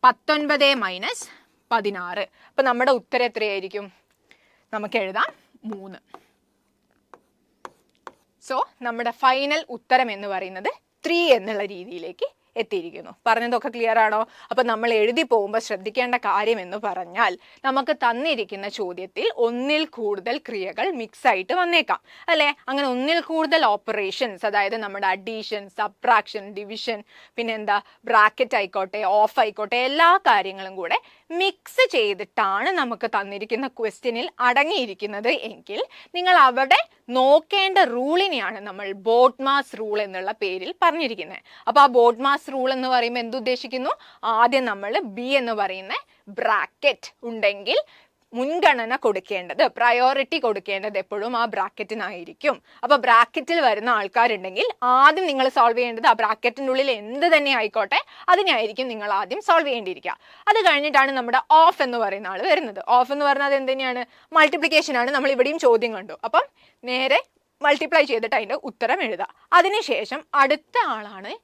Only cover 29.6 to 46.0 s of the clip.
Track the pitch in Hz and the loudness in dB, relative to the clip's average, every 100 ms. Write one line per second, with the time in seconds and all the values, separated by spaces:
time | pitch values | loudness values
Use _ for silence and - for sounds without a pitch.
29.6 | 208 247 254 285 330 370 359 214 190 190 | -4 -2 -2 2 4 4 4 2 2 -8
30.6 | 190 190 170 - - _ _ 339 381 370 | -12 -8 -4 -4 -6 _ _ -4 -2 -4
31.6 | - - 508 294 214 196 185 - 202 196 | -14 0 2 2 -2 -2 -6 -2 -2 0
32.6 | 269 370 254 233 233 214 202 - 214 226 | -2 -2 -4 -4 -4 -4 -6 -10 -6 -6
33.6 | 269 - 220 - 254 233 339 _ 247 247 | -6 -6 -6 -4 -6 -4 -8 _ 0 2
34.6 | 294 392 247 190 208 208 220 285 220 208 | 2 0 -4 -6 -8 -4 -2 -2 -4 -14
35.6 | - 202 523 - - 349 359 359 269 247 | -12 -8 -8 -10 -12 -4 4 6 6 4
36.6 | 269 370 679 _ - 254 262 302 330 403 | 4 4 2 _ -6 2 6 6 4 0
37.6 | 381 381 320 240 269 339 392 294 190 214 | 2 4 2 2 0 0 0 -2 -6 -8
38.6 | 208 190 202 196 190 233 254 254 269 277 | -12 -12 -10 -8 2 6 6 4 0 0
39.6 | 269 208 220 208 208 190 185 220 202 185 | -2 -8 -6 -4 -4 -6 -8 -4 -4 -4
40.6 | 185 370 349 320 285 220 160 190 _ - | -8 0 0 0 -4 -6 -12 -14 _ -12
41.6 | - 226 277 247 240 226 277 285 - 269 | 0 6 6 8 4 4 0 -2 -2 -4
42.6 | 254 262 254 254 233 240 233 254 226 247 | -2 -2 0 0 0 -4 -6 -6 -4 -4
43.6 | 247 254 269 - - _ 214 226 240 262 | -6 -8 -6 -8 -10 _ -4 2 4 2
44.6 | 247 202 202 254 294 196 247 277 240 214 | -2 -6 -4 -4 -6 -10 -2 -2 -2 -4
45.6 | 196 185 190 508 | -4 -6 -10 -12